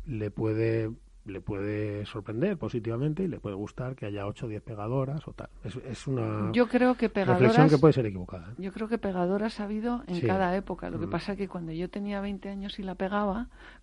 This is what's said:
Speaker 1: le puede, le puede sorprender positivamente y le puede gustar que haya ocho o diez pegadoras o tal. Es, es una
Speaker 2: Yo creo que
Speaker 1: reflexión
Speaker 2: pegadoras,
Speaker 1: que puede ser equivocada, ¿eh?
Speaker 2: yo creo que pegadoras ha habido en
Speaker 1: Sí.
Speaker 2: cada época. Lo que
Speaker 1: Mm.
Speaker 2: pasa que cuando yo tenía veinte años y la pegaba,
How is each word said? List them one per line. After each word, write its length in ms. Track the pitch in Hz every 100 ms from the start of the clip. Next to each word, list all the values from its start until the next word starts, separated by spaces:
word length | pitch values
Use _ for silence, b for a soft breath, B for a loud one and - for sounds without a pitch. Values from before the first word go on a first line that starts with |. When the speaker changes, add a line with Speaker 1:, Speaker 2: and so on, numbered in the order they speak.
| -
Speaker 1:
le 240 | 110 104
puede, 600 | - 110 110 113 113 110 117 - - -
le 140 | 95
puede 640 | 87 101 101 104 107 104 104
sorprender 500 | 113 98 110 190 175
positivamente 680 | 110 120 110 117 151 151
y 40 | 185
le 120 | 101
puede 160 | 104 95
gustar 400 | 101 - 127 131
que 100 | 107
haya 200 | 101 101
ocho 200 | - 120
o 20 |
diez 140 | 104
pegadoras 640 | - 107 107 135 131 151 -
o 60 |
tal. 160 | - - -
Es, 100 | 113 120
es 300 | - 110 147
una 460 | 131 110 107 104
Speaker 2:
Yo 160 | 240 240
creo 260 | 247 254
que 140 | 247 233
Speaker 1:
reflexión 280 | 208 185 185
Speaker 2:
pegadoras, 340 | - 220 156
Speaker 1:
que 60 | 147
puede 140 | 156
ser 140 | 135 110
equivocada, 440 | 95 85 90 87
¿eh? 20 | 123
Speaker 2:
yo 140 | 190
creo 140 | 202 220
que 80 | 220
pegadoras 600 | 196 180 175 202 220 214
ha 40 |
habido 400 | 202 214 240 240 -
en 80 | 175
Speaker 1:
Sí. 100 | 117
Speaker 2:
cada 280 | 190 180 190
época. 320 | 196 175 175
Lo 120 | 160
que 60 | 165
Speaker 1:
Mm. 40 |
Speaker 2:
pasa 260 | 175 202 196
que 120 | 190
cuando 240 | 180 165
yo 180 | 160 180
tenía 300 | 208 202 202
veinte 280 | 202 196 196
años 300 | 196 202 208
y 40 |
la 100 | 190
pegaba, 540 | 180 190 208 208 208 247 B B B